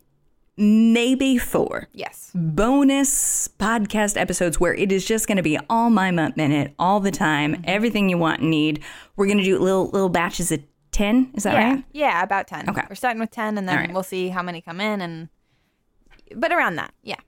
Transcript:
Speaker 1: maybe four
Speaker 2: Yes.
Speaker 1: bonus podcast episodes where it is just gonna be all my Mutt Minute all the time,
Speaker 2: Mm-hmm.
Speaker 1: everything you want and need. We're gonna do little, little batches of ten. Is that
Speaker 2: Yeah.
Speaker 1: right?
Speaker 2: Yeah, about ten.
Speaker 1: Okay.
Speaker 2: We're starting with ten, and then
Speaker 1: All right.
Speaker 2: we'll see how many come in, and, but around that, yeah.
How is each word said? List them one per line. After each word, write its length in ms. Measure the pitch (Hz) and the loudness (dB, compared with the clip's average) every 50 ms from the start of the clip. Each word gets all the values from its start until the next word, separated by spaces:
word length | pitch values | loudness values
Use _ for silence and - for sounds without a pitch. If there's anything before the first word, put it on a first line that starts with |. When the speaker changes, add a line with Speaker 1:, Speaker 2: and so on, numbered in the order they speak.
| _ _ _ _ _ _ _ _ _ _ - | _ _ _ _ _ _ _ _ _ _ -4
Speaker 1:
maybe 800 | 190 208 208 214 220 226 226 226 233 233 254 262 262 269 269 254 | 2 4 4 6 6 6 6 6 4 4 2 2 2 2 2 2
four 500 | 233 - - - 160 - - - - - _ - | 0 0 0 0 0 0 0 -4 -8 -10 _ -14
Speaker 2:
Yes. 380 | - - - - - - - - | -14 -14 -14 -14 -18 -20 -8 -4
Speaker 1:
bonus 1120 | 175 165 160 151 175 208 240 277 285 285 269 277 277 277 262 - - - - - - - - _ - | -2 -2 0 0 2 2 4 4 4 4 4 4 2 2 0 0 -2 -2 -2 -2 -4 -4 -6 _ -4
podcast 600 | 214 220 233 233 202 202 - 214 208 202 - - | -2 0 0 0 -2 0 0 0 0 0 0 -2
episodes 400 | 180 - 175 - 180 175 160 - | -2 -2 0 0 0 0 2 2
where 140 | 180 170 - | 2 2 2
it 180 | - 202 185 | 0 0 0
is 140 | 196 185 180 | 0 0 0
just 220 | - 220 220 214 | 0 -2 -2 0
gonna 160 | - 202 185 170 | 0 0 0 2
be 140 | 156 151 - - - | 0 0 -2 -2 -2
all 200 | 226 226 233 233 | 0 2 4 4
my 200 | 220 190 190 185 | 4 4 4 2
Mutt 240 | 175 165 151 123 - | 2 2 0 0 0
Minute 380 | 156 156 139 151 143 135 - - - | 0 0 2 2 0 -2 -4 -4 -2
all 200 | 170 185 202 208 | 0 0 2 2
the 120 | 196 196 | 0 -2
time, 420 | 196 - 175 156 151 143 147 147 147 | -2 0 0 0 0 0 0 -2 -2
Speaker 2:
Mm-hmm. 100 | 175 165 | -4 -2
Speaker 1:
everything 420 | 160 190 214 233 233 214 208 196 190 | -2 -2 0 0 0 0 2 0 2
you 80 | 180 | 2
want 240 | 170 165 156 - - | 2 0 0 0 0
and 80 | 147 160 | 0 0
need. 320 | 160 151 151 156 147 - - - - - - _ - | 2 2 2 0 -2 -4 -8 -14 -18 -20 -20 _ -4
We're 120 | - 196 | -2 0
gonna 160 | 196 208 202 185 | 2 2 2 2
do 140 | 190 185 - | 2 2 2
little, 260 | 180 185 190 190 165 - | 2 2 2 2 0 0
little 200 | - 196 196 180 | 0 0 0 0
batches 420 | 175 170 170 180 - - 170 - | 0 0 -2 -2 -4 -4 -2 -2
of 100 | 160 143 - _ _ _ _ - | -2 -4 -6 _ _ _ _ -4
ten. 400 | - - 202 208 233 262 254 - - | -2 0 2 2 2 2 2 0 -4
Is 80 | 202 196 | -4 -2
that 100 | 190 190 | 0 2
Speaker 2:
Yeah. 160 | 214 220 247 269 | 2 2 2 0
Speaker 1:
right? 100 | 269 - - - | -2 -4 -10 -6
Speaker 2:
Yeah, 300 | 302 294 240 175 170 190 | -2 0 0 0 0 -2
about 240 | 208 202 190 - | 0 -2 -4 -4
ten. 200 | - 175 147 - 175 | -6 -12 -8 -6 -6
Speaker 1:
Okay. 120 | - - - - | -4 -4 -6 -8
Speaker 2:
We're 60 | 196 | -8
starting 240 | - - 247 226 220 | -4 -4 -4 -2 -2
with 100 | 226 220 | -6 -8
ten, 260 | - 240 214 214 214 | -6 -6 -4 -4 -4
and 100 | 202 190 | -4 -2
then 80 | 185 180 | -2 -2
Speaker 1:
All 40 | - - | -2 -2
right. 100 | 175 180 | -2 -4
Speaker 2:
we'll 100 | 190 185 | -6 -6
see 260 | - 196 185 180 185 | -4 -6 -4 -4 -4
how 120 | 185 185 | -4 -6
many 200 | 180 180 170 165 | -6 -6 -10 -10
come 200 | - 170 165 185 | -12 -12 -8 -6
in, 180 | 208 214 208 196 | -4 -4 -4 -4
and, 280 | 175 170 165 160 165 - _ _ _ _ _ _ _ _ _ _ _ _ _ _ _ _ - _ _ _ - | -6 -8 -8 -12 -14 -16 _ _ _ _ _ _ _ _ _ _ _ _ _ _ _ _ -20 _ _ _ -6
but 160 | 220 320 - | -4 -2 0
around 240 | 349 330 254 208 165 | 0 0 0 0 -2
that, 160 | 127 78 - _ _ _ | -4 -8 -10 _ _ _
yeah. 120 | - - - _ | -14 -14 -14 _